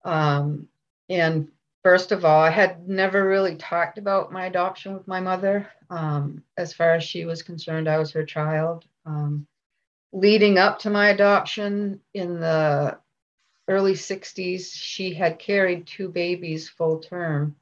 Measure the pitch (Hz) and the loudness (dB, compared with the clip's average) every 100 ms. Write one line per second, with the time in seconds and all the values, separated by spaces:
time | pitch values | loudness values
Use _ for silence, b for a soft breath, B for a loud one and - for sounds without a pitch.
0 | - 160 151 143 147 147 - _ _ _ | -2 2 2 2 -2 -6 -10 _ _ _
1 | _ 185 160 160 147 _ _ _ 185 180 | _ 0 2 0 -4 _ _ _ 4 4
2 | - 196 170 156 160 170 190 170 180 190 | 4 0 4 6 6 4 2 0 -8 -2
3 | 190 196 196 196 190 156 - 175 165 - | 0 2 2 2 0 -4 -6 -2 -2 -4
4 | 202 196 - 185 185 180 180 185 196 190 | -2 -2 -2 -8 -4 -2 -2 -4 -12 -14
5 | 190 185 185 185 196 202 196 _ _ 175 | -8 -6 -2 -2 0 0 -4 _ _ -6
6 | 156 147 143 - _ - 165 - 170 165 | -2 -2 -4 -8 _ -8 -8 0 2 2
7 | 160 175 165 165 - 170 - 160 156 156 | 0 -8 -6 -8 -10 -14 -6 -4 0 0
8 | 151 160 156 156 151 156 160 165 _ _ | 0 -4 -6 -4 -2 -2 -2 -6 _ _
9 | 156 151 147 147 147 _ _ _ _ _ | -10 -6 -4 -4 -8 _ _ _ _ _
10 | _ 190 196 214 208 190 196 - 214 208 | _ 2 4 6 6 6 4 2 -2 2
11 | 208 202 202 202 - - 208 202 202 196 | 4 6 6 4 2 -6 -4 -4 -6 -8
12 | _ 202 175 175 165 160 156 143 147 - | _ -8 -6 -4 0 2 2 2 -2 -6
13 | _ _ _ _ _ _ - 190 196 190 | _ _ _ _ _ _ -2 2 2 0
14 | - - - - 180 185 180 - - - | -4 -10 -10 -10 -6 -6 -10 -14 -12 -8
15 | 185 160 175 165 - 202 185 175 175 - | -8 -2 -2 -2 -2 0 2 0 -8 -10
16 | 190 175 175 175 175 160 156 _ 165 160 | -8 -4 -4 -4 -6 -8 -10 _ -2 -2
17 | - 180 170 147 151 147 | -6 -8 -4 -2 -4 -6